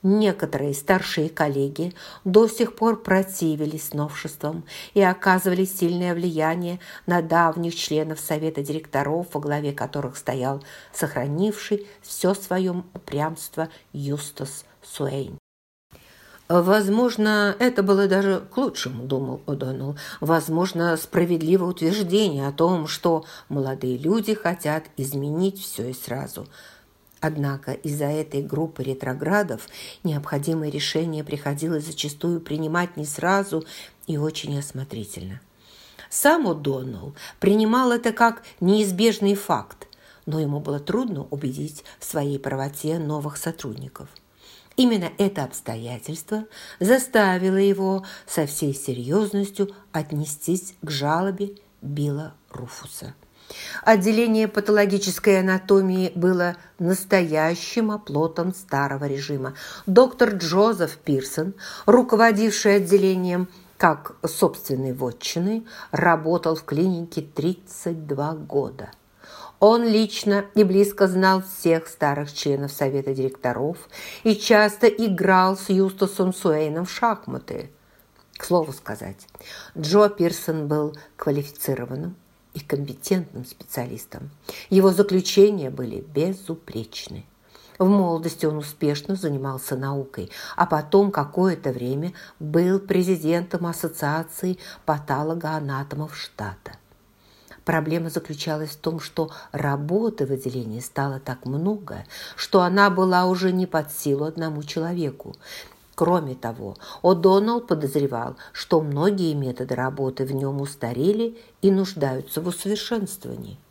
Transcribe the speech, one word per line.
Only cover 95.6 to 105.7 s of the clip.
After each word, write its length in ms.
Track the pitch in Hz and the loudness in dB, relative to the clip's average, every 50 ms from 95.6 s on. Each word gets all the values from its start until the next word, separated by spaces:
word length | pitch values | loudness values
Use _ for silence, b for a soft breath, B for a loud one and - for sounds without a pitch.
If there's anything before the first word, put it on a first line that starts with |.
| 147 139 139 135 139 139 135 143 151 151 147 | -4 -4 -6 -6 -6 -8 -8 -8 -8 -8 -8
штата. 580 | - - - _ - 104 101 98 - _ - - - _ _ _ _ _ _ _ B B B B B B B B B B | -14 -14 -14 _ -10 -10 -10 -10 -12 _ -20 -20 -20 _ _ _ _ _ _ _ B B B B B B B B B B
Проблема 460 | - 160 160 151 156 160 165 165 165 | 0 0 2 2 0 -2 -2 -2 -2
заключалась 580 | 151 170 160 - 151 147 - 165 156 151 156 151 | -4 -6 -6 -6 -10 -8 -4 -4 -4 -4 -4 -8
в 80 | - - | -10 -6
том, 220 | - 165 160 160 | -6 -4 -4 -4
что 320 | - - - - 160 156 B B B B | -10 -8 -4 -4 -4 -4 B B B B
работы 760 | - - 135 147 139 139 147 147 175 208 226 226 220 - 147 127 | -6 -2 -2 0 0 -2 -2 0 0 0 0 0 0 -2 -2 -2
в 40 | |
отделении 480 | 139 131 - 131 123 127 120 110 107 117 | -2 -4 -4 -6 -6 -6 -6 -6 -8 -10
стало 400 | 123 - _ - 139 139 135 135 | -10 -8 _ -4 -2 -2 -4 -6
так 260 | 135 - 127 - - | -8 -10 -10 -8 -8
много, 600 | 127 135 143 165 196 214 208 196 147 - - 98 B B B B B B | -6 -4 -2 0 -2 -2 -2 -6 -12 -12 -12 -14 B B B B B B
что 260 | B - - - 196 | B -10 4 4 4
она 300 | 180 180 180 202 202 202 | 4 6 6 6 6 6
была 340 | 185 180 190 190 185 180 180 | 6 4 2 4 4 4 4
уже 260 | 185 185 180 185 190 | 4 2 2 2 2
не 140 | 180 185 185 | 2 2 0
под 260 | 180 - 160 151 147 | 0 0 -2 -2 -2
силу 340 | - - - 151 139 139 147 | -8 -6 -2 0 0 0 0
одному 380 | 156 156 165 165 160 156 147 151 | -4 -4 -4 -6 -4 -6 -6 -8
человеку. 720 | 147 - 165 160 165 175 175 165 143 127 - - - - - B B B B B B | -6 -6 -4 -4 -2 -2 -2 -4 -4 -6 -8 -16 -18 -18 -18 B B B B B B